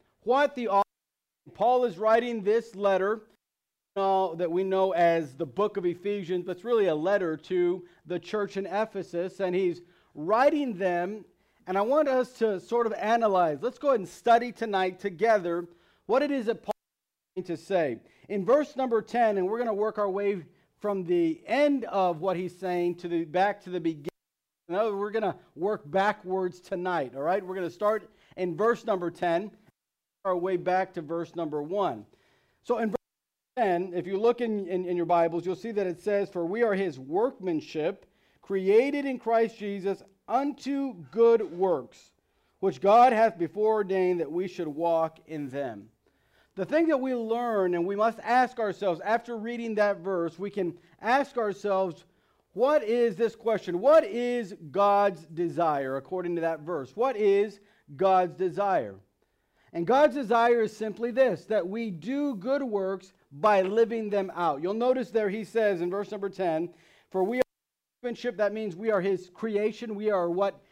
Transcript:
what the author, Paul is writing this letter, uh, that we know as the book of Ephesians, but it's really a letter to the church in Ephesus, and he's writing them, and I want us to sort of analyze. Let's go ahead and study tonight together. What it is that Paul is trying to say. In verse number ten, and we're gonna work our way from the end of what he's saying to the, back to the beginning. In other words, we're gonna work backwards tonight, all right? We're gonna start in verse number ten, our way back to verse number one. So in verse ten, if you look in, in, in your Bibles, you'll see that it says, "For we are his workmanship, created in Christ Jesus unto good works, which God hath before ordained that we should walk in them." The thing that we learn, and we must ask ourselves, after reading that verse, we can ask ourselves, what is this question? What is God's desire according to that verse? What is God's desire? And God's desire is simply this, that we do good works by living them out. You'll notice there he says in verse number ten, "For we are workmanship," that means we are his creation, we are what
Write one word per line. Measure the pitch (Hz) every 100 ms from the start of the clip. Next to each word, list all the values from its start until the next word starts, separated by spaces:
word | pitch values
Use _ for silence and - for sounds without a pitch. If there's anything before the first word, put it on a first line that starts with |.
| _ _
what | 202 262 294
the | 285 233
author, | 196 202 _ _ _ _ _ -
Paul | - 214 254 247
is | 170
writing | 220 226 247 233
this | 196 226 226 190
letter, | 202 190 196 220 - _ _ _ _ _ _ -
uh, | 196 190 190 165
that | 175
we | 175
know | 190 190 190
as | 170 170 165 151 135
the | 160
book | 120 208 202
of | 175
Ephesians, | 175 202 202 165 185 180
but | 175
it's | 226
really | 233 190
a | 156
letter | 165 202 175 156
to | - 185 175 180 - _ 151
the | 175
church | - 214 202 196
in | 196
Ephesus, | 190 214 196 175 170 180 185
and | 185 180
he's | 185 170 - _ _
writing | - 156 220 285 302 277 185
them, | 190 175 180 214 180 _ _ _ -
and | 190
I |
want | 214 285 285
us | 262 247 -
to | 226 190
sort | - 233 220
of |
analyze. | 202 208 233 226 190 170 147
Let's | 226 -
go | 294
ahead | 247
and | 175
study | - - 233 247
tonight | - 226 196 185 185
together. | 202 170 220 214 175 170 170 _ _ _ -
What | 240
it | 285
is | 277 220
that | 226
Paul | - - _ _ _ _ _ -
is | 180
trying | 170
to |
say. | - 190 151 113 - _ -
In | 208 180
verse | 277 285 -
number | 262 226
ten, | - 233 233 196
and | 180
we're | 226
gonna | 233
work | 196 214 214
our | 202
way | 190 202 202 151 _ _ _
from | 208 196
the | 170 175 165 160 -
end | 247 294 277 226
of | 196 185 160
what | 185 175
he's | 185 175
saying | 185 175 175 170
to | 175
the, | 170 165
back | 170 196 202
to | -
the | 180
beginning. | 165 156 143 - _ _ _ _ -
In | 180
other | 226
words, | 196
we're | 208
gonna | 214 208 147 _ -
work | 185 214 143
backwards | 185 202 208 180 190 185 175
tonight, | - 185 180 175 131 131
all |
right? | 147 196 185
We're | 190
gonna | 170
start | - 208 214 - _ _ -
in | 180 156
verse | 214 240 226
number | 196 175
ten, | 170 175 170 208 - _ _ _ _ _ _
our | 196 180
way | 185 180
back | 160 185 185
to | 180
verse | 147 165 165 170
number | 160 151
one. | 147 202 185 113 104 _ _ _ _ _
So | - 226
in | 226
verse | 190 _ _ _ _ _ -
ten, | 208 175 185
if | 175 165
you | 196
look | 226 233
in, | 240 208 185
in, | 185 180
in | 180
your | 165
Bibles, | 170 170 170 165
you'll | 180
see | 226
that | 214 190
it | 165
says, | - 202 196
"For | 185 170
we | 214
are | 233 190
his | 196 131
workmanship, | 131 170 240 - 185 160 - 160 156 202 _ _ _ _
created | - 196 190 214 269 285 277
in | 247
Christ | - 226 233 -
Jesus | 208 202 190 190 - _ -
unto | 233 285 - 262 277 277 185 139
good | 208 233 226 190
works, | 175 190 156 120 - _ _ _ _ _ _
which | 190 135
God | 196 220 247
hath | 220 220 175
before | 165 196 214
ordained | 220 196 190 180 180
that | 147
we | 165 190
should | 180 160
walk | 143 165 165 160 160 -
in | 156 143
them." | 135 135 104 98 _ _ _ _ _ _
The | - 180
thing | 302 330
that | 285
we | 262 247
learn, | 220 233 240 214 185
and | 175 175
we | 202
must | 220 226
ask | - 247 247 240
ourselves, | 214 202 202 180
after | 190 226 226 233
reading | 220 240 233 214
that | 208 190
verse, | 175 185 170 165
we | 202
can | 202 180 - _ _
ask | 208 262 269 240
ourselves, | 214 196 208 190 190 156 - _ _ _ _
what | 185 254 302
is | 214 240 233 180
this | 226 -
question? | 226 214 - 175
What | 240 320
is | 220 220 240 247 202 202 160
God's | 156 202 202 202 175 160
desire | 160 175 143 170 147 135 135
according | 135 185 175 170
to |
that | 165 160
verse? | 151 170 131 -
What | 262 226
is | 208 202 214 202 _ _ - 139
God's | 190 190 180 147
desire? | 185 156 202 180 110 98 _ _ _ _ _ _ _
And | 170 170
God's | 269 294 247
desire | 220 233 233 240
is | 214 -
simply | 220 208 240
this, | 233 262 180 -
that | 214 175
we | 214 226
do | 170 175 277 294 220
good | 202 277
works | 262 208 190 190 - _ _
by | 139 214 202
living | 190 214 226 226 214
them | 202 190 170
out. | 175 139
You'll | 170
notice | 220 247 254 240
there | 220 208
he | 208
says | 202 226 214 185
in | 175
verse | 196 202
number | 208 196
ten, | 170 185 160 170 - _ _ _
"For | 185
we | 185 247
are | 254 _ _ _ _ _
workmanship," | 247 233 247 185
that | 208
means | 214 214 165
we | 220
are | 208
his | 185 190 -
creation, | - 226 202 214 214 233
we | 202 214
are | 202 175
what | 175 196 - _